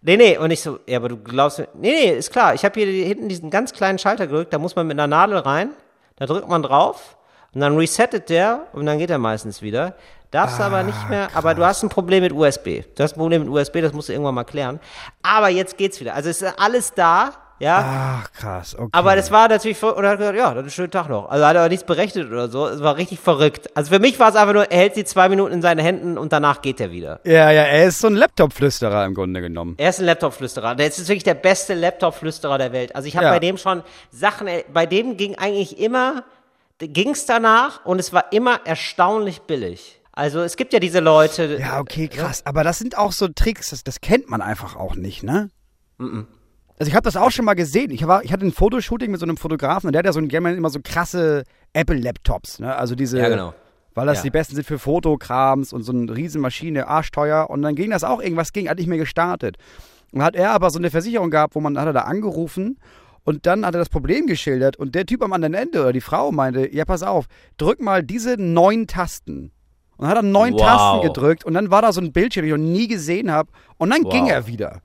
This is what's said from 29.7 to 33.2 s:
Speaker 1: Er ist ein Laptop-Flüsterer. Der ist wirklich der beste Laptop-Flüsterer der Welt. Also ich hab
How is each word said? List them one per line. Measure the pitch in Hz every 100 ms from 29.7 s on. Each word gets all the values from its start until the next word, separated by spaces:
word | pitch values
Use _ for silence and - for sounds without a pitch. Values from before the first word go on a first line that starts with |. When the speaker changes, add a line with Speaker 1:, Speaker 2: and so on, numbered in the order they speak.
| 87
Speaker 1:
Er | 156
ist | 180
ein | 175
Laptop-Flüsterer. | 165 156 - 127 - 110 127
Der | 147
ist | 151 175
wirklich | 202 202
der |
beste | 160 185 190 -
Laptop-Flüsterer | 180 170 180 180 - 156 156 147 135
der | 127
Welt. | 127 123 -
Also | 143
ich |
hab | 160